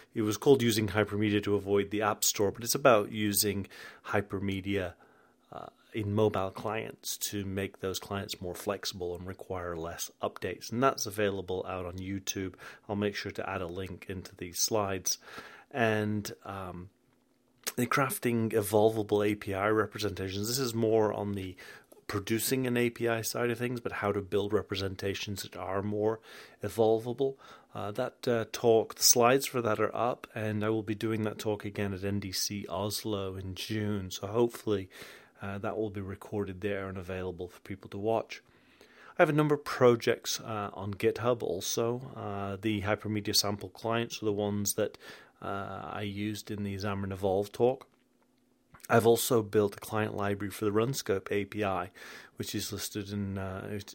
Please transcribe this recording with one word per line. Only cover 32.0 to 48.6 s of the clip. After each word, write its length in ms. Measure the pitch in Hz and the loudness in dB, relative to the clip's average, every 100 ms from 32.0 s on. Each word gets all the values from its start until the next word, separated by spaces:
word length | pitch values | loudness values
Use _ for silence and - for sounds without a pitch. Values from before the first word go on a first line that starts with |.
N 160 | 98 101 | -2 -2
D 120 | 98 | -2
C 340 | 92 - 104 - | -4 -4 -4 -6
Oslo 680 | 90 104 104 117 101 98 95 | -4 -2 -4 -2 -4 -4 -6
in 180 | 95 | -8
June. 560 | 92 - 110 104 104 92 | -8 -4 -2 -2 -2 -4
So 160 | - 98 | -8 -2
hopefully, 600 | 110 120 - - 101 95 - - - - - | 2 2 0 -2 -2 -2 -12 -18 -20 -20 -12
uh, 180 | 98 101 | -10 -6
that 180 | 104 92 | -4 -4
will 140 | 110 | -4
be 100 | 98 | -6
recorded 640 | 95 98 - 107 98 92 | -8 -10 -6 -4 -4 -4
there 260 | 101 101 95 | -4 -4 -6
and 100 | 95 | -8
available 480 | 90 92 92 85 90 | -6 -6 -6 -6 -10
for 140 | - | -12
people 300 | - 98 - | -12 -12 -12
to 80 | 104 | -4
watch. 440 | 107 113 - - - _ _ - - - - - | 0 0 -2 -10 -16 _ _ -20 -20 -20 -4 4
I 40 | |
have 60 | 170 | 6
a 40 | |
number 220 | 147 151 | 6 4
of 100 | 147 | 2
projects, 760 | - - 123 117 120 117 - - | 0 6 8 8 4 0 0 -4
uh, 300 | 117 107 101 | -4 -6 -6
on 220 | - 101 | -6 -8
GitHub 480 | 101 113 110 120 120 | 0 0 2 2 0
also. 580 | - 87 - - 117 123 135 117 | 0 -2 -2 0 0 0 -6 -10
Uh, 400 | 107 101 98 98 | -6 -4 -4 -2
the 220 | 113 107 | 0 2
Hypermedia 540 | 98 107 104 107 104 95 | 2 0 0 -2 2 2
sample 320 | 101 101 95 | 2 0 -6
clients 540 | - 113 113 117 - | -6 -2 0 -2 -2
are 20 | |
the 80 | 107 | -2
ones 420 | 101 104 104 101 | 0 0 0 -2
that, 240 | - 104 - - - - _ | 0 -2 -4 -16 -20 -20 _
uh, 500 | 92 98 98 98 80 | -8 -6 -6 -8 -8
I 100 | 95 | -6
used 480 | 104 101 104 104 - | -6 -4 -4 -6 -6
in 140 | 104 | -6
the 100 | 101 | -4
Xamarin 380 | 98 104 98 98 | -4 -2 -2 -4
Evolve 400 | 95 98 95 101 | -2 2 2 0
talk. 340 | - 120 135 - _ _ _ _ _ _ _ | 2 2 2 -6 _ _ _ _ _ _ _